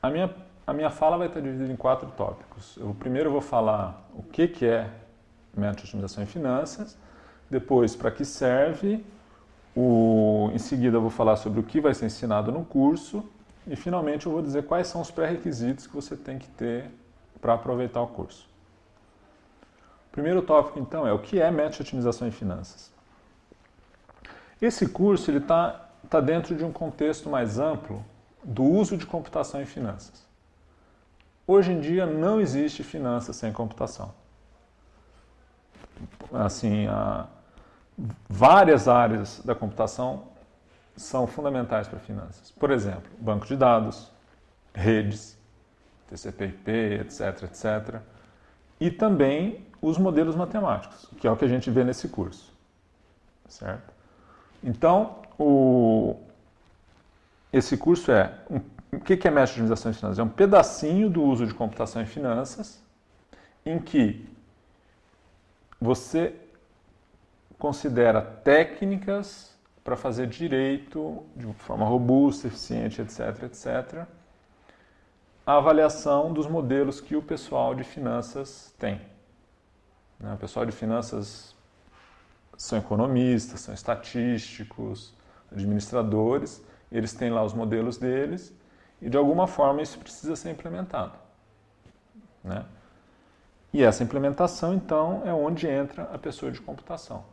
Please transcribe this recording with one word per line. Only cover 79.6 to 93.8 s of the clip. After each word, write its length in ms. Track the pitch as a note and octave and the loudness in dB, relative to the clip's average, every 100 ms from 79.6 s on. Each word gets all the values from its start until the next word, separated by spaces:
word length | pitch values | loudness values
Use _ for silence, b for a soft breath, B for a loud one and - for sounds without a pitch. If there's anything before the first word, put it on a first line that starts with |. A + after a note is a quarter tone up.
| _ _ _ _ _ _ | _ _ _ _ _ _
Né? 140 | G#2 | -14
O 20 | G#2 | -12
pessoal 280 | G2 - A#2 | -10 -6 -6
de 60 | |
finanças 840 | G#2+ A2 A#2 A#2 A2 G2+ - - _ _ _ b b b b b b _ - | -6 -4 -4 -4 -10 -10 -14 -20 _ _ _ b b b b b b _ -18
são 220 | - A2+ | -6 -6
economistas, 800 | G2 G#2+ B2+ B2+ B2+ A#2+ A2 - | -2 -2 0 2 2 0 -2 -14
são 120 | - | -14
estatísticos, 1400 | G2+ - A2+ - B2 A#2+ A#2 - - G#2+ - A2 G#2+ - _ b b b | -12 -6 -6 -6 -6 -2 -4 -6 -14 -16 -12 -12 -12 -16 _ b b b
administradores, 1120 | G2 G2+ G#2 G2+ B2 G#2+ G#2+ A2 C#3 D3 - b b b | -8 -2 -2 -2 -2 0 0 2 0 -4 -14 b b b
eles 220 | A2+ A2 | -6 -6
têm 180 | - A#2+ | -4 -2
lá 140 | A2+ | 0
os 100 | A2 | -2
modelos 420 | A2 A2 A2+ A#2 A#2 | -4 -4 -2 -4 -4
deles 560 | B2+ C3 C#3+ F3 - - b b b b | -4 -2 -4 -6 -12 -20 b b b b
e, 80 | D3+ | -2
de 80 | - | 2
alguma 300 | C#3+ E3 - | 2 2 0
forma, 360 | - C#3+ C#3+ | 2 2 2
isso 160 | D3+ - | -4 -12
precisa 340 | - - D3 | -20 -14 -8
ser 160 | D#3+ E3+ | -8 -8
implementado, 640 | D#3+ E3+ F3 F#3+ C3+ F2 - - _ _ _ _ _ _ _ _ A3+ - _ | -12 -10 -10 -8 -8 -8 -12 -20 _ _ _ _ _ _ _ _ -20 -20 _
né? 220 | F#2 F#2+ B2 b b b b b b b b _ _ | -12 -10 -12 b b b b b b b b _ _
E 120 | D3 | 4